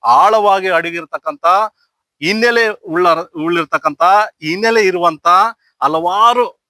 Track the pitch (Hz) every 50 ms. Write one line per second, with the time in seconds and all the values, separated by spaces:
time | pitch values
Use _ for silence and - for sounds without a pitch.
0 | - 113 120 139 170 208 220 220 208 208 196 196 185 190 180 165 170 170 170 170
1 | 160 _ - 151 _ 160 151 143 - 165 180 196 220 214 _ _ _ _ _ _
2 | _ _ _ _ 143 170 202 220 226 240 240 233 233 214 214 - _ 196 160 175
3 | 180 175 165 160 180 - _ 156 151 165 170 170 160 147 - 151 - 156 147 _
4 | 165 180 196 208 214 208 _ _ 156 156 165 190 214 226 226 226 214 190 175 175
5 | 175 170 160 147 _ 170 175 185 208 226 226 _ _ _ _ _ 131 139 156 160
6 | 165 175 185 202 220 233 247 247 240 - - _ _